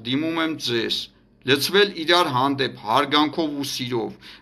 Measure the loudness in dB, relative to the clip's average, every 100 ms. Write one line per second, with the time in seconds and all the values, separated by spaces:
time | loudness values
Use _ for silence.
0 | -4 -2 -2 -2 -4 -4 -4 -2 -2 -4
1 | -8 _ _ _ 0 0 2 2 2 0
2 | 2 4 4 2 2 0 -2 -4 0 2
3 | 4 2 2 0 -2 -2 -6 -6 -4 -4
4 | -4 -8 -20 -14